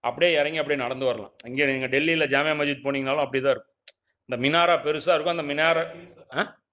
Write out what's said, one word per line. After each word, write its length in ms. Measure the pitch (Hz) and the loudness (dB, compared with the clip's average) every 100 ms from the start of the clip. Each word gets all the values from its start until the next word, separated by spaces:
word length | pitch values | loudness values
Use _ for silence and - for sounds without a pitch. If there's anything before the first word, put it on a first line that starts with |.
அப்படியே 380 | 117 127 175 160 | -4 2 2 4
இறங்கி 180 | 147 160 | 0 -2
அப்படியே 260 | 143 147 | -2 -2
நடந்து 240 | 123 127 131 | -2 -2 -2
வரலாம். 260 | 113 101 _ | -2 -6 _
இங்க 200 | 117 131 143 | -10 0 0
நீங்க 200 | 135 131 | 0 0
டெல்லியில 420 | 131 156 165 147 | 0 0 0 2
ஜாமியா 280 | 139 151 151 | 2 2 0
மஸ்ஜித் 280 | 143 135 | -2 -2
போனீங்கனாலும் 420 | 131 139 135 143 135 | -4 -4 -2 -2 0
அப்படிதான் 240 | 135 135 | 0 0
இருக்கும். 240 | 127 - _ - - _ _ | 0 -4 _ -20 -20 _ _
இந்த 240 | _ 120 131 | _ -2 0
மினாரா 380 | 165 170 165 143 | 4 4 2 2
பெருசா 280 | 156 151 | -4 2
இருக்கும். 240 | 165 156 170 | 2 2 -2
அந்த 160 | 147 | -4
மினாரா, 320 | 143 160 165 165 - - - - 131 | 0 2 2 0 -8 -20 -20 -12 -6
ஆ? 260 | 180 - _ | -6 -8 _